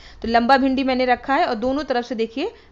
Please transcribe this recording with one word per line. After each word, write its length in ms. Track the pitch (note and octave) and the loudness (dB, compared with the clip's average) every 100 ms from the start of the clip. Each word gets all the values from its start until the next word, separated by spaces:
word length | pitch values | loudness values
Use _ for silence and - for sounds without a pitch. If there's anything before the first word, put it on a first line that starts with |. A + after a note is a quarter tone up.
| - - | -20 -10
तो 60 | A3 | 0
लंबा 280 | A#3 A#3+ C4+ | 2 4 4
भिंडी 280 | C4+ C4 | 4 0
मैंने 200 | C4 B3+ | 0 0
रखा 300 | B3+ B3 C4 | 0 0 0
है 120 | C#4 C#4 | 0 0
और 80 | A#3 | -2
दोनों 280 | B3+ C4+ | -2 -2
तरफ 200 | D#4 A#3+ | -2 -4
से 100 | A#3+ | -4
देखिए 380 | A3+ A3+ C4 F#4+ - - | -4 -4 -4 -8 -8 -16